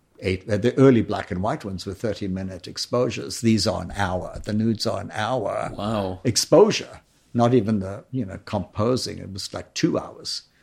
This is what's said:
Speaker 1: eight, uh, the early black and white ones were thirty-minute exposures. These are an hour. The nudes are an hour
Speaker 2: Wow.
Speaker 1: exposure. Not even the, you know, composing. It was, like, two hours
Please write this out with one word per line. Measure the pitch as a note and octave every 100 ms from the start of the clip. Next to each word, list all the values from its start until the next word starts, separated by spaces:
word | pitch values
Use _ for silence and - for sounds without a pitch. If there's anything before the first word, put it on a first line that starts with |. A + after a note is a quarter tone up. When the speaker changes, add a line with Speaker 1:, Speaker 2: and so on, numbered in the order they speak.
| _ _
Speaker 1:
eight, | F#2+ F#2+ -
uh, | G#2
the | A#2+ C#3
early | C3+ A#2
black | F#2+ G2 -
and | F2+
white | G#2 D#3
ones | G2+ F#2
were | G2+
thirty-minute | F#2 A2 - G2 F#2 F#2+ F2+ -
exposures. | - - B2 B2+ - C#2+ -
These | A2+ A2 G2
are | F2+
an | F2 -
hour. | F#2+ F2+ - -
The | -
nudes | G#2+ A2+ G#2+ -
are | G2
an | F#2+
hour | - G#2+ B2+ G2+ G#2+ -
Speaker 2:
Wow. | - G#2 A2 F#2+ F2+
Speaker 1:
exposure. | B2+ - - D#3 G#3+ - - - _ _ _
Not | A#2 A#2+
even | B2+ G2+ G#2+
the, | F#2+ G2+ -
you | C3
know, | F#2+ F#2+
composing. | - G#2 - - A2+ B2+ F#2 F#2
It | F#2+
was, | F#2+ -
like, | F#2+ -
two | - - -
hours | - - - - - _